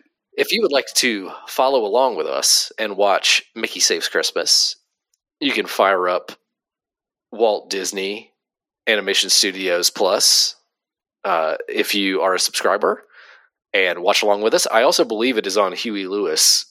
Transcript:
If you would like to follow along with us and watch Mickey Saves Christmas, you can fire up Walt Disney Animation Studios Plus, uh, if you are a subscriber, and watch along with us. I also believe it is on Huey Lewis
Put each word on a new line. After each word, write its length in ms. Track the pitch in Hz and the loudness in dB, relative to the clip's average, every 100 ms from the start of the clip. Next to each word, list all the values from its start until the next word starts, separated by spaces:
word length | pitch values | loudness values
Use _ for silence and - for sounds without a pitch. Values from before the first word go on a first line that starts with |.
| _ _ _ | _ _ _
If 180 | - - | -4 -2
you 100 | 214 | 0
would 100 | 196 | 2
like 160 | 139 - - | 0 -2 0
to 360 | 127 104 90 - - | 0 0 -6 -14 -8
follow 380 | - 135 135 104 | 0 2 2 2
along 300 | 113 131 92 | 2 2 0
with 120 | 76 | -4
us 440 | 67 - - - - | -2 2 2 0 -6
and 180 | 107 95 | -4 0
watch 460 | 101 90 - - - 113 | 2 2 2 0 -2 -8
Mickey 240 | 110 87 | -6 -2
Saves 280 | - 85 - | 0 0 -2
Christmas, 680 | 85 78 87 - - - - _ _ _ _ _ - | -2 -2 -2 2 2 2 -4 _ _ _ _ _ -6
you 120 | 139 | -4
can 140 | 113 95 | -2 -2
fire 420 | - 98 95 90 | 2 2 4 0
up 240 | 90 - - _ _ _ _ _ _ _ _ - | -2 -6 -20 _ _ _ _ _ _ _ _ -10
Walt 380 | 107 113 101 - | 0 0 0 -4
Disney 640 | 98 90 98 98 104 - _ _ _ _ _ - | -6 -6 -6 -6 -8 -14 _ _ _ _ _ -6
Animation 420 | 107 98 92 98 | -4 -2 -2 0
Studios 600 | - 104 95 92 87 87 | 0 0 -4 -4 -2 -2
Plus, 680 | - 95 107 - - - - _ _ _ _ _ _ | -2 0 2 2 2 0 -6 _ _ _ _ _ _
uh, 320 | 202 82 80 - - | -4 -2 -2 -4 -6
if 260 | - 101 | -4 -2
you 280 | 104 98 95 | -2 0 0
are 120 | 95 90 | 0 0
a 40 | |
subscriber, 640 | - - 95 98 - 226 - - - - _ _ _ | -2 -2 0 2 0 -2 -8 -20 -20 -20 _ _ _
and 280 | 101 92 85 | 0 0 0
watch 220 | 90 98 | 0 2
along 180 | 107 104 | 2 2
with 120 | 110 | 2
us. 120 | 175 - | 2 2
I 160 | 113 | 4
also 200 | 139 - | 4 4
believe 340 | 127 107 123 110 | 0 0 0 0
it 80 | 98 | 0
is 100 | 98 | 0
on 160 | 95 | 0
Huey 320 | 90 117 101 92 | -2 -6 -6 -4
Lewis 580 | 101 90 78 - - - | -2 -2 2 2 2 0